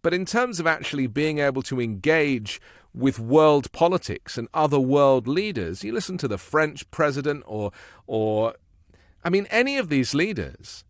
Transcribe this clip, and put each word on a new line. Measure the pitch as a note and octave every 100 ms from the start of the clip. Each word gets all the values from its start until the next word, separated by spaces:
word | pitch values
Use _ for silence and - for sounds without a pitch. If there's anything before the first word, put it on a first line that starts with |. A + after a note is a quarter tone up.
But | E3+
in | F3+ F#3
terms | A3+ B3 F3+
of | E3
actually | D#3 - C#3+ B2+
being | A2+ D#3 D3+
able | C#3+ C3
to | - C3
engage | A#2 G2+ D3 D#3+ D3 B2+ G#2+ - - - _
with | - C3+ A#2
world | A2+ D3 D#3 D3 -
politics | - E3+ F3+ - F#2 - -
and | A#2
other | D#3+ D3+ C#3+
world | C3 C#3+ C#3 C3 A2+
leaders, | D#3+ G#3+ C#3 E2 F#2
you | G#2
listen | A#2+ F3+ F#3
to | B2+
the | G2
French | - D#3 D#3 C#3 -
president | - D3+ C#3 C#3+ D3 -
or, | G#2+ G2+ - - - -
or, | A2 G#2+ G#2+ A2+ - _ _ _ _ _ _
I | E3
mean, | F#3+ G3+
any | A3 C4 C#4
of | F#3
these | C#3+ B2
leaders | C#3 G3 D#3 D2 - - -